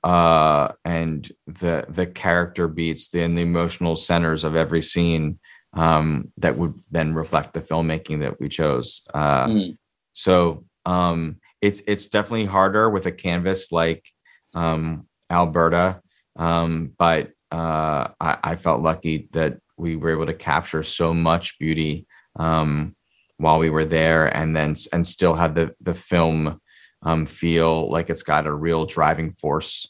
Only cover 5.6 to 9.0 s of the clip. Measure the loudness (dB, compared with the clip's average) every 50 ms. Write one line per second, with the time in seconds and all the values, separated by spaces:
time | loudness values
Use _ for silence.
5.6 | _ _ -4 0 2 2 4 2 2 0 -2 -2 -6 -8 _ -2 -2 -2 0 0
6.6 | -2 -4 -4 -8 _ _ -4 -2 -2 -2 -2 -4 -4 -2 -2 -2 -2 -2 -10 -12
7.6 | -8 -4 -2 0 0 0 -2 -4 -6 -6 -6 -4 -4 -4 -6 -8 -8 -8 -4 -2
8.6 | 0 0 0 0 -2 -6 -10 -12